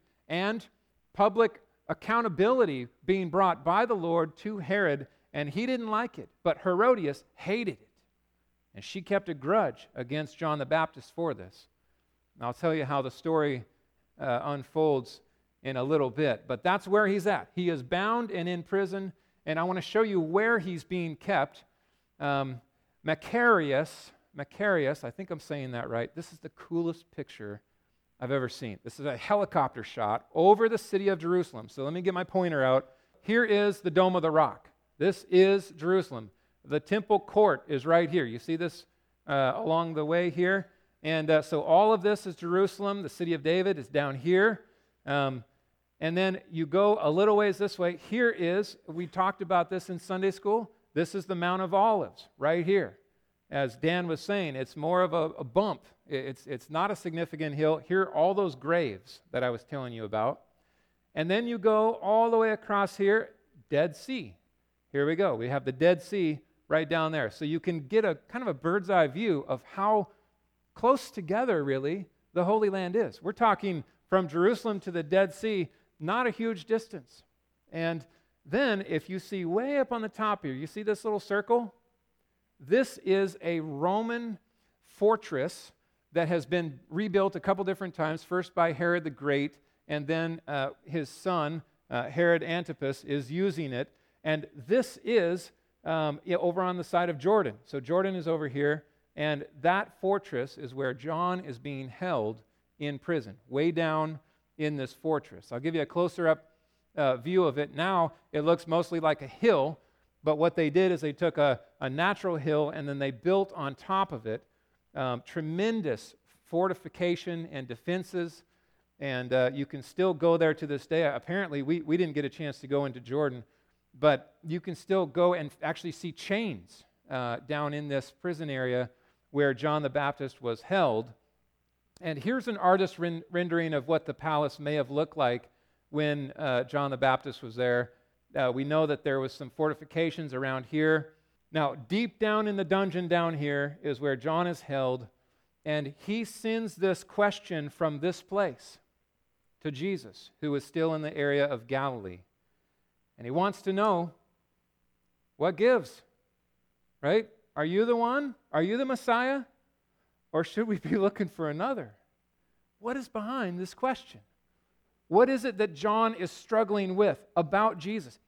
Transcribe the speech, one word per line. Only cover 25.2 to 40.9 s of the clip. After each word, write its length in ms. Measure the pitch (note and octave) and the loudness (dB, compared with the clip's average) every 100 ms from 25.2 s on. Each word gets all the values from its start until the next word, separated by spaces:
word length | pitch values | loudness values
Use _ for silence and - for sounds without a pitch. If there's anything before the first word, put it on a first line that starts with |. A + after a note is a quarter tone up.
| F#3 | -10
I'm 100 | D#3+ | -12
saying 320 | - D3 C3 | -8 -8 -6
that 180 | A#2+ B2 | -6 -4
right. 240 | A#2 - | -4 -4
This 180 | E3 - | -10 -16
is 60 | E3 | -18
the 100 | D#3+ | -20
coolest 600 | - - E3+ E3 E3 _ | -20 -6 -4 -4 -6 _
picture 500 | - C#3+ - G#2 G#2 _ _ _ _ _ _ | -14 -14 -14 -12 -14 _ _ _ _ _ _
I've 120 | B2+ | -2
ever 180 | C#3 B2+ | -2 -2
seen. 300 | - A#2+ F#2+ | -6 -10 -10
This 160 | A#2+ - | -14 -8
is 60 | |
a 120 | C#3+ A#2+ | -8 -8
helicopter 640 | - G#3 F#3+ E3 C3 B2+ | 0 0 2 0 0 -2
shot 420 | G#2 - G#2+ A2+ - | -10 -4 -2 -2 -2
over 360 | D#3+ F#3 G#3 A3+ | 4 6 8 4
the 80 | A3+ | 0
city 320 | - G3 G3 | -2 0 0
of 100 | F3+ | -2
Jerusalem. 500 | E3 F3+ - A#2 A2 | 0 -2 -2 -10 -14
So 140 | - | -8
let 100 | C#3 | -6
me 80 | F3 | -2
get 120 | F3+ | -2
my 100 | F3+ | -2
pointer 400 | F3+ F#3+ F3 D3 | -2 0 0 2
out. 260 | C3 C3 - _ _ _ | 4 4 2 _ _ _
Here 220 | - A#3 | 0 2
is 360 | A3+ G3+ G#3 - | 4 4 2 0
the 100 | F3+ | 0
Dome 240 | D#3 F#3 | 4 4
of 60 | F3+ | 4
the 100 | D#3+ | 4
Rock. 380 | D#3 C3+ - - _ _ _ | 4 4 0 -20 _ _ _
This 280 | F3 F#3 - | 0 0 2
is 420 | F3+ F#3+ G3 F#3+ | 6 6 4 -2
Jerusalem. 600 | D3+ E3 F#3 - B2 G#2+ _ _ _ | -6 0 0 0 -10 -14 _ _ _
The 160 | C3+ D3 | -4 -4
temple 400 | - G#3 - G3+ | 0 -2 2 0
court 440 | - G#3 G#3 C3+ - | 4 6 6 4 -2
is 180 | C#3 | -4
right 240 | C#3+ E3+ E3 | 4 4 6
here. 160 | E3+ | 0
You 140 | B2 A#2 | 0 -6
see 160 | - | -4
this, 300 | E3 E3+ - - _ _ _ - | -4 -4 -8 -20 _ _ _ -2
uh, 260 | C#3 C3 | 2 2
along 380 | - - D#3+ E3 | 0 0 0 0
the 120 | D#3 | -4
way 240 | D3+ E3+ F3+ | 0 2 0
here? 400 | D#3 F3+ G3 - _ _ | 0 2 2 -2 _ _